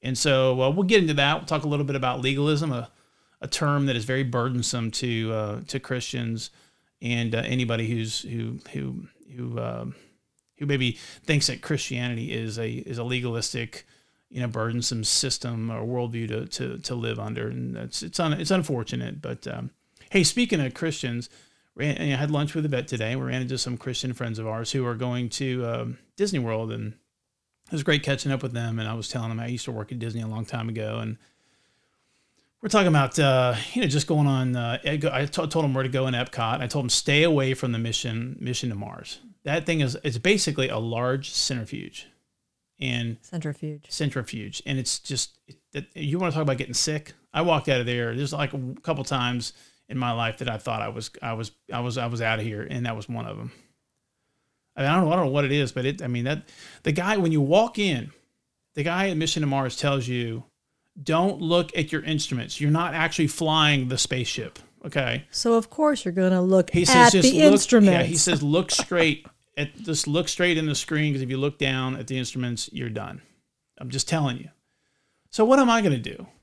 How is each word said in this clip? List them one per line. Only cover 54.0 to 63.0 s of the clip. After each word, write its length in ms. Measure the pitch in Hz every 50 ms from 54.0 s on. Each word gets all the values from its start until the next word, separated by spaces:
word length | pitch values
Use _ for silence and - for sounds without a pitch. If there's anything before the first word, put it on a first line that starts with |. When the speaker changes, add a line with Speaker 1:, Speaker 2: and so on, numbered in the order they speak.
| _ _ _ _ _ _ _ _ _ _ _ _ _ _ _
Speaker 1:
I 60 | -
mean, 80 | 143 135
I 60 | 156
don't 100 | 185 185
know, 60 | 151
I 40 | 165 185
don't 80 | 175
know 60 | 135
what 140 | 131 143 143
it 60 | 135
is, 200 | 139 147 139 123
but 140 | - 131 127
it, 160 | 135 143 190
I 60 | - 123
mean, 160 | 123 120 120
that, 240 | 131 151 175 - - - - - - - - _
the 80 | 160
guy, 260 | 147 165 175 196 220 208
when 140 | 180 165
you 100 | 160 151
walk 360 | 143 135 160 196 226 233 - 214
in, 340 | 208 190 151 120 117 147 - _ _ _ _ _ _ _ _ _ _ _ _
the 100 | 151 143
guy 260 | 165 170 185 196 196
at 80 | 180 156
Mission 240 | 160 156 - 165
to 60 | 151 143
Mars 280 | 139 135 135 127 -
tells 320 | - - 143 139 135 120 120
you, 360 | 123 123 120 117 113 113 117 _ _ _ _ _ _ _ _ _ _ -
"Don't 400 | 139 - - 165 180 196 190 -
look 340 | 185 160 170 175 175 165 - -
at 140 | 151 151
your 100 | - 156 -
instruments. 560 | 151 156 147 147 - 135 123 113 101 - -
You're 120 | 143 147
not 220 | 151 160 170 175 143
actually 320 | 165